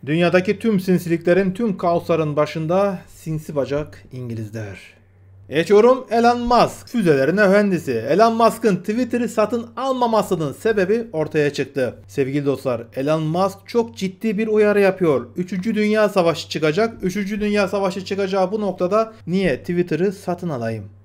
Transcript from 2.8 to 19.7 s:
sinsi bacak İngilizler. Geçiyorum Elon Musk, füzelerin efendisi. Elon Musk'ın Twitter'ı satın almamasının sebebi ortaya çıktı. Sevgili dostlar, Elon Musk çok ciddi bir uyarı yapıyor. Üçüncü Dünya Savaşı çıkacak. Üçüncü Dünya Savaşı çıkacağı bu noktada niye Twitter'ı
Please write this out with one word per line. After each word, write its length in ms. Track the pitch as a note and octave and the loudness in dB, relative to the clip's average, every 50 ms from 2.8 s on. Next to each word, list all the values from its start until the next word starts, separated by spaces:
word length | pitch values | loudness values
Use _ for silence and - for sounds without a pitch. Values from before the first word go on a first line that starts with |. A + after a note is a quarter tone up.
| G3+ G3+ F#3+ E3+ - - | 0 0 -2 -6 -12 -16
sinsi 480 | - - - E3 D#3 D3+ D#3 - D#3+ | -20 -16 -10 -8 -8 -8 -8 -6 -4
bacak 480 | D3 C3 B2 C#3 C#3+ D#3 D3+ - - - - | -4 -4 -2 -2 -4 -4 -6 -12 -20 -20 -16
İngilizler. 680 | - B2+ B2+ A#2+ A#2 A2+ A2+ G#2 G2+ A2+ A2 G2+ F#2+ F#2 - - - _ _ _ _ _ - - - - - - | -14 -12 -10 -10 -8 -10 -10 -10 -10 -10 -10 -10 -12 -16 -18 -20 -20 _ _ _ _ _ -20 -20 -20 -20 -16 -4
Geçiyorum 560 | B2+ D3 E3 D#3+ G#3 G3+ G#3+ A#3+ B3+ C4 B3+ - | -2 -2 2 4 6 6 6 6 4 4 0 -2
Elon 280 | G#3 A#3 A#3 A#3 A#3+ A#3+ | 0 2 4 4 2 2
Musk, 480 | A#3+ A#3+ B3 A#3 F#3 - - - - - | 0 2 4 4 4 2 0 -8 -18 -6
füzelerin 500 | - A#3+ G3+ E3+ D3+ C3+ C3 C#3+ E3+ G3+ | -4 0 2 4 4 4 4 2 2 2
efendisi. 540 | G#3+ F#3+ F#3+ G#3 G#3 G3+ F#3+ E3+ - - B2+ A2+ A2 B2 | 4 4 4 4 4 2 0 -2 -2 -2 -4 -4 0 0
Elon 260 | D3 F3+ A3 A3+ A3+ | 4 4 4 4 4
Musk'ın 400 | A3+ A#3 A3+ A3+ A3+ - A3+ F#3+ | 4 2 2 2 2 0 0 0
Twitter'ı 540 | F3 - - G#3+ A#3 B3+ A#3+ - A#3+ B3 A3+ | 0 -2 -4 -2 -2 -2 -2 -2 -2 -2 -2
satın 380 | - - F#3+ F#3+ - A#3 A3+ - - - | 0 0 0 0 0 -6 -6 -8 -10 -6
almamasının 760 | B3+ C4+ C4 B3+ B3 A#3 A3+ G#3+ G3+ - F#3+ E3 D#3+ C#3+ B2+ | -4 -2 0 0 0 2 2 0 0 0 -2 -2 -2 -6 -6
sebebi 540 | - - - A3+ G#3 F#3 F3 G#3 A#3 A3+ A#3 - | -4 -2 0 2 2 2 0 0 -2 -2 -4 -4
ortaya 400 | D#3+ D#3 D3+ - D#3+ D3 C#3+ C#3+ | -4 -4 -2 0 0 0 0 0
çıktı. 420 | - C#3+ - - C#3 B2+ A#2 G#2 - - - | -2 -6 -4 -2 -4 -4 -4 -4 -8 -18 -12
Sevgili 380 | - - C#3 C3 C3+ D3 C#3+ | -4 -2 -2 0 0 -2 0
dostlar, 380 | C#3+ C3+ B2 - C3 B2 A2 A2+ A2+ - | 0 -2 -2 -2 -4 -4 -4 -6 -10 -8
Elon 280 | B2+ C3+ C#3+ D#3 D#3+ D#3+ | -6 -2 0 0 0 0
Musk 340 | D#3 D#3+ F3 F#3+ G3 F#3+ - - - | -2 0 0 0 -2 -2 -6 -18 -4
çok 300 | - A#3 A3+ A#3 - - | -2 -2 -2 -2 -4 -8
ciddi 400 | F#3+ F#3+ F#3 - - A3+ G#3 F#3 | -8 -8 -8 -4 -4 -4 -2 -2
bir 100 | A3+ A3 | -2 0
uyarı 340 | G#3+ G#3+ G#3+ G#3 G#3 G#3 | 2 4 4 4 4 4
yapıyor. 440 | G3+ F#3+ F#3+ F#3+ F#3 E3 D3 B2 A#2+ A#2 - | 4 2 2 2 2 2 2 0 -2 -4 -8
Üçüncü 400 | - F3+ F#3 - F#3 F#3 A3+ A3+ | -8 -6 -6 -6 -6 -4 -2 0
Dünya 340 | G#3 G#3+ G#3 G#3 G#3+ G#3+ G3+ | 0 2 2 2 2 2 2
Savaşı 400 | G3+ G3+ F3 E3 D#3 D3+ - - | 2 2 2 2 2 0 -6 -8
çıkacak. 440 | - E3 D3+ D#3 D3+ F3 A3 A3 A3+ - | -6 -2 0 0 2 2 0 -2 -2 -4
Üçüncü 400 | - F#3 F#3 G#3 G#3 F#3+ G#3+ G#3 | -6 -4 -4 -2 -4 -4 -4 -4
Dünya 260 | G#3 G#3 G#3 G#3 G3+ F#3 | -2 0 0 0 0 0
Savaşı 380 | G3+ G3+ G3 F#3+ F3+ G3+ F#3+ | 0 -2 -2 -2 -2 -4 -6
çıkacağı 460 | - G3+ F#3+ G3+ F#3+ F#3+ G3 F#3+ F3+ | -6 -4 -2 -2 0 2 0 0 0
bu 100 | G3 A3 | 0 -2
noktada 520 | G#3 G3 F3+ - F3+ F3 G3 G#3+ A3+ A3 A3 - - - | -2 -2 -2 -2 -2 0 2 0 0 0 -4 -16 -8 -4
niye 320 | E3 F#3+ G3 F3 C3 - | -2 0 2 2 0 0
Twitter'ı 520 | - - | -2 -4